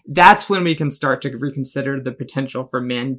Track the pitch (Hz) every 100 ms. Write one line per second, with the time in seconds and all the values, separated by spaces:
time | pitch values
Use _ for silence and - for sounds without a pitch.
0 | - 147 180 208 - 196 175 156 147 139
1 | 139 131 143 123 143 139 131 139 135 139
2 | 127 117 123 139 135 127 131 131 123 123
3 | 131